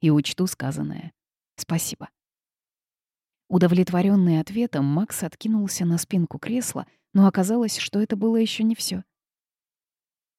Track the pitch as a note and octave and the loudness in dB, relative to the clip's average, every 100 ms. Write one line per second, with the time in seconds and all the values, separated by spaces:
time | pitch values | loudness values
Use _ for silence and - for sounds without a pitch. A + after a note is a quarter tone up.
0 | E3 D3 C#3+ - F3+ - C3 D3+ D3 D#3+ | 2 4 2 -2 -4 -4 -6 -6 -6 -8
1 | E3 - _ _ _ - - E3 - - | -14 -20 _ _ _ -16 -4 -2 -2 -8
2 | - _ _ _ _ _ _ _ _ _ | -14 _ _ _ _ _ _ _ _ _
3 | _ _ _ _ _ F3+ F3 F3+ F3+ F3 | _ _ _ _ _ 0 2 2 2 2
4 | G3 G3+ F3 D#3+ D#3+ G3+ A#3+ C#3+ C#3 D3 | 2 4 4 2 0 -4 -4 -2 0 0
5 | A3 - E3 - A3 A3 G3 - F3 E3+ | -2 -6 -8 -6 -2 -2 -2 -2 0 0
6 | - F#3 E3+ D3+ - A#3+ A#3+ - - _ | 0 -2 -2 -4 -6 -4 -4 -8 -10 _
7 | _ G3 G3 G3 F#3 A#3 A3+ - - G3+ | _ 6 6 6 2 0 0 -4 -4 -2
8 | G#3+ G#3+ A3 A3+ A3 - A3 A3+ - F#3 | -2 0 0 2 0 0 0 0 -4 -6
9 | - _ _ _ _ _ _ _ _ _ | -10 _ _ _ _ _ _ _ _ _
10 | _ _ _ | _ _ _